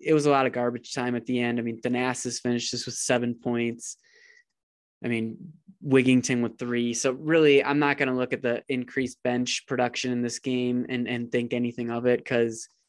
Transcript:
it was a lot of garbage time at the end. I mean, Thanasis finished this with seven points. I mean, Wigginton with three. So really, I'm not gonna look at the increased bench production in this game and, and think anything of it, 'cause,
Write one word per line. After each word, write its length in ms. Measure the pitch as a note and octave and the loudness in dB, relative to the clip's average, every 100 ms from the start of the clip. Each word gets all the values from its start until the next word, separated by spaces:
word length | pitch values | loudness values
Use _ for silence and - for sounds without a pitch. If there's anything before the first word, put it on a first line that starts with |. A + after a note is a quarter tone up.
it 120 | - | 2
was 120 | D#3 D3 | 2 4
a 60 | |
lot 140 | C#3 C3 | 4 2
of 80 | |
garbage 400 | B2 A#2+ A#2+ - | 0 -2 -4 -8
time 220 | - B2 A#2+ | -6 -2 -4
at 100 | A#2 | -2
the 140 | B2 | -2
end. 180 | A#2+ A#2+ | 0 -2
I 20 | |
mean, 200 | A#2 A2+ | -4 -4
Thanasis 580 | B2 B2 B2+ B2 B2+ A#2+ | -4 -2 -2 -2 -4 -4
finished 320 | B2 A#2+ A#2 | -2 -2 -2
this 140 | A#2+ - | -6 -6
with 100 | - | -6
seven 400 | - B2 A#2+ A#2 | 0 0 0 -4
points. 600 | B2 A#2+ A#2 A#2 - - _ _ - _ _ _ _ _ _ _ | -2 -2 -2 -4 -12 -16 _ _ -20 _ _ _ _ _ _ _
I 40 | A#2+ | -4
mean, 460 | A2+ A2+ A2+ - - - - D3 | -4 -4 -8 -16 -20 -20 -12 4
Wigginton 560 | C3 B2+ B2+ A#2+ B2 | 4 6 4 4 0
with 160 | A#2 A#2 | -2 -4
three. 340 | A#2+ A#2+ A#2+ | -4 -2 -2
So 180 | A#2 C3+ | -2 -2
really, 520 | B2+ D#3 D#3+ D#3 C#3 | -2 2 6 8 6
I'm 160 | - C#3+ | 4 2
not 180 | C#3+ C#3 | 2 2
gonna 180 | C#3 B2+ | 0 0
look 180 | B2+ | -2
at 100 | B2+ | -2
the 200 | B2 A#2+ - | -2 -2 -2
increased 520 | C3 A#2+ - B2 - | -6 -4 -4 -4 -4
bench 420 | B2+ B2 B2 - - | -2 0 0 -4 -4
production 440 | B2+ B2 A#2+ B2+ | 0 0 0 -2
in 100 | B2 | -2
this 180 | A#2+ A#2 | -2 -4
game 460 | C3+ B2+ B2 B2 B2 | -4 -2 0 -2 -2
and, 200 | B2 A#2+ | -4 -2
and 240 | A#2+ A#2 | -4 -2
think 220 | B2 A#2+ | -2 -2
anything 360 | B2 A#2+ A#2 A#2 | -2 -2 -4 -6
of 160 | A#2 B2 | -2 2
it, 180 | B2 | 2
'cause, 460 | - B2+ A#2 A2+ - _ | 2 0 0 -2 -14 _